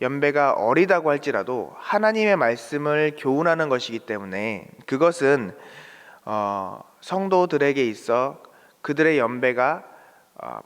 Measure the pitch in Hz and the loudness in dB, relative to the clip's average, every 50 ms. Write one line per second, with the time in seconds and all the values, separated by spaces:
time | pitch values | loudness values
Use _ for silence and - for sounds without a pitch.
0 | 131 127 139 143 143 147 143 147 143 135 - - 98 113 120 160 175 175 190 175 | -4 -4 -2 0 0 2 2 4 2 2 2 2 2 2 2 4 4 4 2 2
1 | 156 156 143 139 - 143 123 104 98 120 127 120 95 69 - - - - - 208 | 2 2 0 0 0 -2 -2 -2 -2 -2 -4 -6 -6 -8 -10 -12 -6 -4 -2 0
2 | 214 214 220 220 214 214 196 170 135 117 117 120 - - 151 143 147 151 147 151 | 2 2 2 2 2 2 4 4 4 2 0 0 -4 -6 -6 -4 -2 0 0 2
3 | 151 151 147 151 - 139 131 143 160 170 165 160 160 151 135 123 117 - 113 113 | 2 0 -2 -2 -2 0 0 2 2 2 2 2 2 0 0 -2 -2 -4 -8 -8
4 | - - 113 104 98 95 92 95 104 113 110 92 - - - - - - 135 131 | -8 -6 -8 -8 -6 -8 -6 -6 -4 -4 -6 -8 -10 -14 -20 -20 -8 -6 -2 2
5 | 156 170 170 - 143 135 143 139 117 92 - - - - - - - - - - | 2 2 2 2 2 2 2 2 0 -4 -10 -14 -18 -20 -20 -20 -20 -20 -20 -20
6 | - - - - _ - 107 107 104 101 101 98 95 92 104 104 - - _ _ | -20 -20 -20 -16 _ -8 -6 -4 -4 -4 -4 -4 -6 -8 -10 -14 -18 -20 _ _
7 | - - 180 190 196 190 185 180 180 175 160 143 143 143 139 139 131 117 107 - | -10 -6 -4 -4 -2 2 2 2 2 2 2 2 2 2 2 2 0 0 -2 -4
8 | - - 113 123 127 139 - - - - - - - _ _ _ - - 147 147 | -2 0 0 0 0 -2 -6 -10 -18 -20 -20 -20 -20 _ _ _ -8 -4 0 2
9 | 160 156 160 143 123 113 123 123 127 127 123 120 127 135 160 180 - - - - | 2 4 4 4 2 0 0 0 0 0 2 2 0 0 0 -2 -8 -14 -20 -20
10 | - - _ _ _ _ _ - - 60 60 55 - | -20 -20 _ _ _ _ _ -16 -14 -12 -12 -10 -4